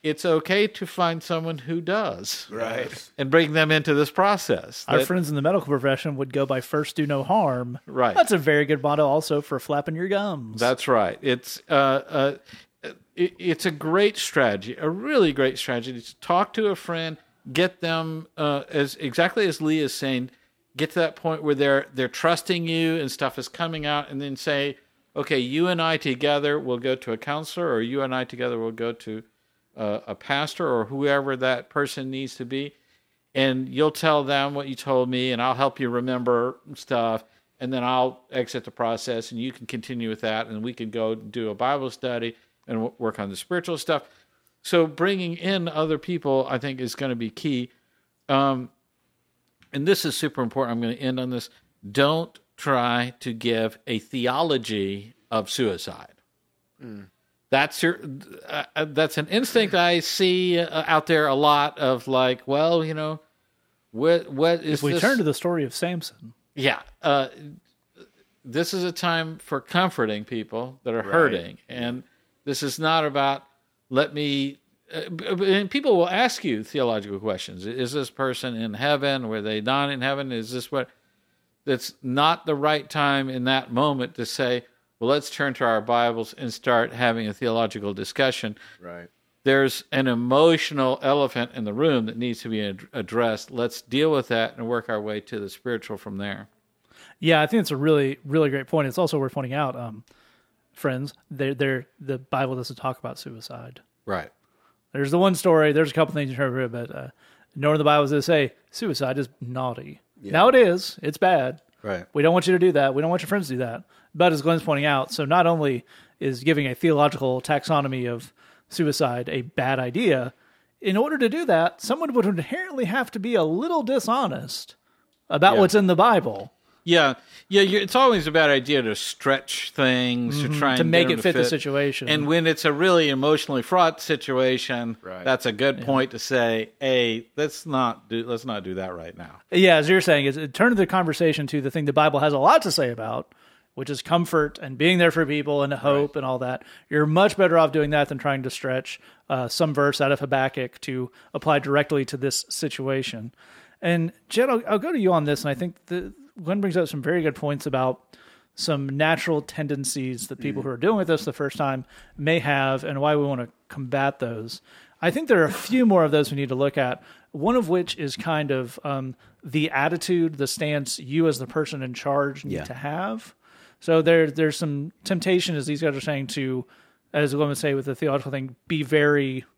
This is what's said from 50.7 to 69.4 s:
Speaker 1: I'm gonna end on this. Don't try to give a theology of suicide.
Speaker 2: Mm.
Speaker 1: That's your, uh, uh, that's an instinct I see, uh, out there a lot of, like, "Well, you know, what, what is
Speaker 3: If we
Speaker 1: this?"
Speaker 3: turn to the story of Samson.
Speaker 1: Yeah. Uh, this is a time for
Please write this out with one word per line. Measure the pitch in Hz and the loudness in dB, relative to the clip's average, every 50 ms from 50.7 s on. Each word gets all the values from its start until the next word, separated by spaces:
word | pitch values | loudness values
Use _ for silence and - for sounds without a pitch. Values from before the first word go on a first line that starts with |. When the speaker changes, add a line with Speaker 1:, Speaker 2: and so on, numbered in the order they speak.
| 117 | -2
Speaker 1:
I'm | 117 | -2
gonna | 117 113 120 | -2 -4 -4
end | 127 139 127 127 131 | -4 -4 -4 -2 -2
on | 127 127 | -4 -4
this. | 127 120 - - _ _ _ _ _ _ - 101 | -6 -8 -8 -12 _ _ _ _ _ _ -18 -4
Don't | 101 139 139 143 156 160 165 165 _ - _ _ _ | 2 2 4 4 2 0 -4 -8 _ -20 _ _ _
try | - - 147 135 123 120 120 120 120 120 127 123 _ | -8 -2 0 0 2 2 2 0 0 -2 -4 -8 _
to | - 127 113 | -10 -10 -8
give | 113 113 120 117 113 113 110 - - _ | -4 -2 0 0 2 0 -2 -4 -8 _
a | - 120 | -6 -6
theology | 107 - _ - 127 120 123 127 143 170 165 147 127 113 107 110 104 98 98 98 101 104 113 _ _ _ _ | -6 -6 _ -6 -2 -2 0 0 0 0 0 0 -2 -2 -4 -4 -2 -2 -4 -4 -8 -12 -18 _ _ _ _
of | 117 110 101 - | -2 -2 -2 -2
suicide. | - - 127 107 92 85 - - - - - - _ _ _ _ _ _ _ _ _ _ _ _ _ _ | -2 -2 0 0 -2 -4 -8 -12 -14 -14 -18 -20 _ _ _ _ _ _ _ _ _ _ _ _ _ _
Speaker 2:
Mm. | 139 120 107 101 98 95 _ _ _ _ _ _ _ _ | -18 -16 -16 -16 -18 -20 _ _ _ _ _ _ _ _
Speaker 1:
That's | - 135 147 151 - - - | 0 0 0 0 -2 -2 -2
your, | 170 175 - - 139 131 139 - - - - - | -2 -2 -2 -10 -14 -14 -14 -16 -18 -20 -20 -14
uh, | - - 147 143 - _ | -10 -8 -8 -8 -6 _
uh, | 151 156 156 | -4 -4 -2
that's | 143 147 160 151 - 156 | 0 0 0 0 0 -4
an | 151 | -4
instinct | - 180 226 262 - - 240 220 190 - | -2 -2 -2 -2 2 0 0 0 2 2
I | 180 175 175 175 170 | 2 4 4 2 2
see, | 160 - - - 190 185 180 185 185 180 175 170 | 0 -2 -2 0 2 2 2 2 2 2 2 0
uh, | 170 165 - 156 156 | 0 -2 -4 -4 0
out | - 165 156 - | 2 2 2 4
there | - 165 156 151 | 4 2 2 4
a | 147 135 | 2 2
lot | 135 147 147 147 147 143 147 - | 4 6 6 6 4 2 0 -2
of, | - 151 131 131 120 - | -2 0 0 0 0 -2
like, | 135 131 127 127 127 127 113 - | 0 2 2 2 2 0 -2 -2
"Well, | - 139 143 156 165 170 165 160 | -2 0 2 2 2 2 2 0
you | 156 160 | -2 -4
know, | 151 156 156 156 156 _ _ _ _ _ _ _ _ _ _ _ _ _ _ | -6 -6 -6 -8 -10 _ _ _ _ _ _ _ _ _ _ _ _ _ _
what, | - 110 135 165 170 170 170 - | -6 0 2 4 4 2 0 -4
what | 143 135 156 165 170 165 - | -2 0 2 2 2 0 0
is | 156 151 139 | -4 -2 0
Speaker 3:
If | 143 | 0
we | 143 - | 0 0
Speaker 1:
this?" | 170 | 2
Speaker 3:
turn | 175 233 277 | 2 2 2
to | 240 180 | 2 2
the | 151 135 | 0 0
story | - - 175 175 165 143 | -2 -2 -2 -2 -2 -4
of | 123 - | -4 -4
Samson. | - 180 170 180 170 - - _ _ - 113 - _ _ _ _ | -4 -4 -4 -4 -6 -8 -10 _ _ -20 -20 -20 _ _ _ _
Speaker 1:
Yeah. | 147 131 135 117 - - - _ _ | -2 0 0 0 -2 -8 -16 _ _
Uh, | - 156 143 139 135 123 - 123 151 147 147 170 _ _ _ _ _ _ _ _ - _ _ _ _ _ _ _ _ | 0 2 2 2 0 -4 -10 -18 -20 -20 -20 -20 _ _ _ _ _ _ _ _ -20 _ _ _ _ _ _ _ _
this | 127 120 151 170 - - | -6 -4 -4 -2 -2 -2
is | 190 180 | -2 -4
a | 180 | -4
time | 170 - - 175 165 165 165 160 160 | -4 -2 -2 -2 0 -2 -4 -6 -10
for | - | -16